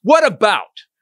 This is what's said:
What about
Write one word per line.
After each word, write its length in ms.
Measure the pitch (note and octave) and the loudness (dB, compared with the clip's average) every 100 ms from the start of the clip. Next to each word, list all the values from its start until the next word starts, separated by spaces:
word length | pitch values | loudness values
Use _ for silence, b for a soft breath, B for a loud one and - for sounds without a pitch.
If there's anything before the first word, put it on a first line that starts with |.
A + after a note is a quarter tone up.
What 240 | G3+ D#4+ D4+ | 0 0 0
about 440 | E3+ G#3+ E3 F2+ - _ _ | 0 -2 -2 -8 -20 _ _